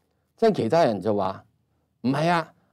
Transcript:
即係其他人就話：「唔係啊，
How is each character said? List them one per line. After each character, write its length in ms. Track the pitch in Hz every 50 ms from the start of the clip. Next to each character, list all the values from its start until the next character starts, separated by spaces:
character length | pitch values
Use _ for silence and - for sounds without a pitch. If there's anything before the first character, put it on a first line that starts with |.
| _ _ _ _ _ _ _
即 100 | - 226
係 80 | 220 185
其 160 | - 110 110
他 160 | 156 165 160
人 160 | 123 107 92
就 140 | 90 110 104
話： 300 | 101 92 92 95 - - _ _ _ _ _ _ _ _ _ _ _
「唔 80 | - 123
係 200 | 135 147 160 170
啊， 240 | 175 170 151 - _ _ _ _